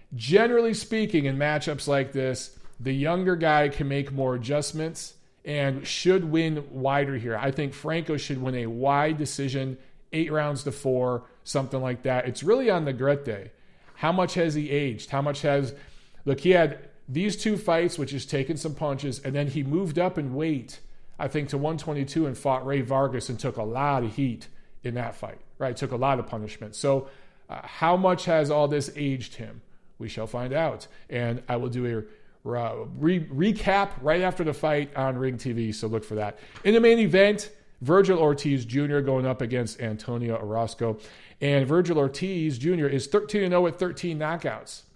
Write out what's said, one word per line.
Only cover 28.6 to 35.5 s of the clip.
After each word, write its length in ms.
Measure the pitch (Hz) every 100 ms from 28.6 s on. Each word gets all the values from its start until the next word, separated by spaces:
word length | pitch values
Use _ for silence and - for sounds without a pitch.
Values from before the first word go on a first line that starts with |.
| 147
this 240 | 147 143 147
aged 400 | 143 131 113 -
him? 260 | 110 82 - - - -
We 100 | 113
shall 180 | - 110
find 260 | 120 127
out. 340 | 143 160 113 - - -
And 320 | 127 120 120 -
I 80 | 120
will 140 | 123
do 340 | 123 123 113 110 - - _ 113
a, 40 |
uh, 360 | 120 117 113 113 123
re-, 300 | 156 185 151
recap 640 | 135 202 202 202 196 196 -
right 200 | 139 170
after 220 | 185 180
the 100 | 156
fight 400 | - 156 147 139 139
on 200 | 135 123
Ring 200 | 131 120
T 160 | 131